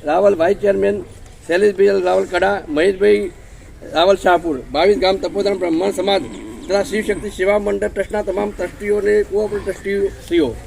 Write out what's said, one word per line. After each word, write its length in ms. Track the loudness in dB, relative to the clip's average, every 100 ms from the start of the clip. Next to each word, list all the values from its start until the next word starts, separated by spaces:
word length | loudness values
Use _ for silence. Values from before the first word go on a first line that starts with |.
| 0
રાવલ 300 | 4 4 4
વાઇસ 220 | 2 2
ચેરમેન, 440 | 2 2 2 -2 -8 -18 -20 -20 -2
શૈલેષભાઈ 400 | 2 2 4 4
રાવલ 360 | 4 2 0
કડા, 380 | 0 0 0 0 -2
મહેશભાઈ 640 | 0 2 2 2 2 0 -10 -20 -20 -20 -20 -4
રાવલ 220 | 2 2 2
શાહપુર, 460 | 2 2 2 -6 -4
બાવીસ 260 | 0 2 4
ગામ 180 | 2 0
તપોધન 380 | -4 -2 -2
બ્રાહ્મણ 380 | -2 -2 0 -2
સમાજ 300 | -2 0 -2 -2 -12 -14 -14 -2
તથા 140 | -2
શિવશક્તિ 460 | 0 -4 -2 -4 -6
સેવા 300 | -2 0 2
મંડળ 280 | 0 -2 -4
ટ્રસ્ટના 340 | -4 -4 -4
તમામ 280 | -4 -4 -4
ટ્રસ્ટીઓને, 760 | -4 -8 -6 -2 0 2 2
કોઓપરેટિવ 500 | 2 -2 -2 -4 -6
ટ્રસ્ટીશ્રીઓ. 840 | -6 -4 -2 -2 -4 -2 0 0 -2